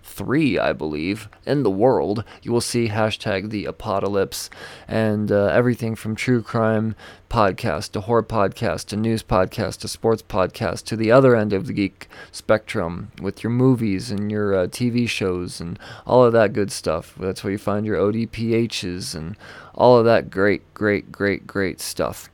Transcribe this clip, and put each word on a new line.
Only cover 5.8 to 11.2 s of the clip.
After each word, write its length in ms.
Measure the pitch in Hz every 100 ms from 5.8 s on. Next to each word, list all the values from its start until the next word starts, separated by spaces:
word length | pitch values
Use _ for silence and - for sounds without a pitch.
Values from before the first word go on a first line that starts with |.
| 113 110
from 180 | 110
true 280 | 107 - 123
crime 520 | 107 120 110 110 110 107 - - _
podcast 640 | 120 101 - 113 76 -
to 80 | 107
horror 240 | 101 117
podcast 600 | 107 110 98 - 107 80 -
to 100 | 101
news 260 | 113 113
podcast 560 | - 107 92 - 98 -
to 80 | 101
sports 340 | - 113 113
podcast 640 | - 101 92 - 101 -
to 140 | - 110
the 160 | 110
other 240 | 127